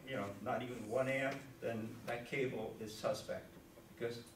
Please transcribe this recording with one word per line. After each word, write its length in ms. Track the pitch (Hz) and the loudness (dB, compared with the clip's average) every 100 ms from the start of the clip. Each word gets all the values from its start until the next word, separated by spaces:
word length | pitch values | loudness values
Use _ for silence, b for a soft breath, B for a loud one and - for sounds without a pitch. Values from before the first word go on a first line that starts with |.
| - | -2
you 80 | 127 | 0
know, 100 | 101 - | 0 -2
not 200 | 104 131 | 0 2
even 260 | 123 120 107 | 0 -2 2
one 180 | 120 131 | 4 6
amp, 280 | 135 135 139 - - | 6 4 0 -6 -4
then 260 | 117 113 110 - - | 0 0 0 -4 -2
that 200 | 117 - | -2 0
cable 460 | 139 127 113 110 - | 2 2 2 -2 -4
is 100 | 110 | -6
suspect, 520 | - 113 104 - 98 - - - - - - | 0 2 2 0 -4 -4 -14 -16 -16 -16 -2
because 240 | 117 117 - | -2 -2 -8